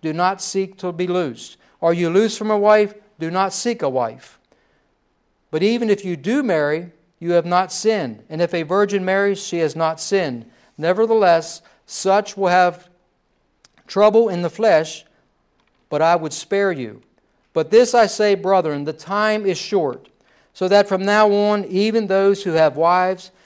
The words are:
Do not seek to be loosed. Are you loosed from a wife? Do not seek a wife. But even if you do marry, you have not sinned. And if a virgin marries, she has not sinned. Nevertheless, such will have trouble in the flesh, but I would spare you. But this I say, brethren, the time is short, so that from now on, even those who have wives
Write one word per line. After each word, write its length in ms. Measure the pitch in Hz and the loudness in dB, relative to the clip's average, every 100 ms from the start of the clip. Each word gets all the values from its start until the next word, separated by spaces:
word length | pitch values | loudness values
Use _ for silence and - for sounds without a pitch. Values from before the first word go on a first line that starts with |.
Do 100 | 156 | -6
not 300 | 160 185 190 | -2 -2 -2
seek 340 | - 196 190 190 | -6 -6 -6 -8
to 140 | 180 | -8
be 140 | 170 180 | -6 -2
loosed. 500 | 180 151 113 - - _ _ | -2 -4 -8 -18 -20 _ _
Are 120 | 170 | 0
you 180 | 175 170 | 0 2
loosed 280 | 185 220 226 | 2 2 0
from 120 | 214 | -2
a 80 | 208 | 2
wife? 360 | 208 214 208 - _ - | 4 4 2 -4 _ -10
Do 120 | 160 | -4
not 220 | 180 190 | -2 -2
seek 300 | - 240 233 | -2 -4 -2
a 60 | 139 | -2
wife. 500 | 127 113 127 - _ _ _ _ _ _ _ _ _ _ _ _ | -2 -4 -8 -20 _ _ _ _ _ _ _ _ _ _ _ _
But 140 | 156 | -2
even 260 | 202 240 226 | 0 0 0
if 140 | 202 | -2
you 120 | 185 165 | -4 -6
do 280 | 160 277 | -4 -2
marry, 480 | 247 160 147 156 175 _ _ - | 0 0 0 -4 -8 _ _ -10
you 140 | 170 | -2
have 120 | 175 | 0
not 280 | 170 180 185 | 2 0 -2
sinned. 500 | - 220 208 131 107 - | -2 -2 0 -4 -10 -10
And 120 | 160 | -4
if 140 | 170 | -2
a 80 | 170 | -4
virgin 420 | 156 190 202 196 | -2 0 0 -2
marries, 380 | 185 190 202 196 | -2 0 0 -4
she 160 | - 175 | -6 -2
has 160 | 156 | -2
not 260 | 160 160 160 | -2 -4 -4
sinned. 480 | - 196 156 120 113 _ _ - | -2 -2 -2 -6 -14 _ _ -4
Nevertheless, 840 | 160 185 226 226 185 165 156 - _ _ - | -2 0 0 4 4 4 0 -14 _ _ -14
such 500 | - 190 202 208 196 | -4 0 0 0 -2
will 120 | 185 | 2
have 400 | 180 180 170 _ _ _ _ _ _ _ _ _ _ - | 4 2 0 _ _ _ _ _ _ _ _ _ _ -6
trouble 400 | 196 214 220 226 | 2 4 4 2
in 140 | 175 | 0
the 80 | 170 | -4
flesh, 540 | - 220 160 160 - - _ _ _ _ _ _ _ - | 0 2 2 0 -10 -20 _ _ _ _ _ _ _ -6
but 120 | 147 | 0
I 140 | 160 | 2
would 180 | 175 156 | 2 -2
spare 380 | - - 196 196 | -10 -4 -2 0
you. 320 | 147 113 107 _ _ _ _ _ | -2 -8 -14 _ _ _ _ _
But 200 | 165 160 | -4 4
this 200 | 220 240 | 4 6
I 120 | 240 208 | 4 2
say, 300 | - 208 190 | 2 0 0
brethren, 480 | 185 190 160 143 | 2 0 0 -4
the 80 | 143 | -6
time 520 | 151 - 202 214 214 | -10 -6 -2 0 -2
is 140 | 196 160 | -2 -4
short, 500 | - 202 143 120 _ _ _ _ _ | -2 -2 -2 -6 _ _ _ _ _
so 140 | - 185 | -6 2
that 200 | 202 202 | 2 2
from 160 | 185 | 0
now 280 | 196 208 208 | 0 2 4
on, 320 | 202 208 208 | 2 0 -2
even 420 | 180 185 214 226 202 | -2 -2 0 0 0
those 380 | 190 196 202 | 2 2 0
who 80 | 185 | 0
have 240 | 160 156 135 | 2 2 2
wives 560 | 165 180 185 185 - _ | 2 2 0 -4 -12 _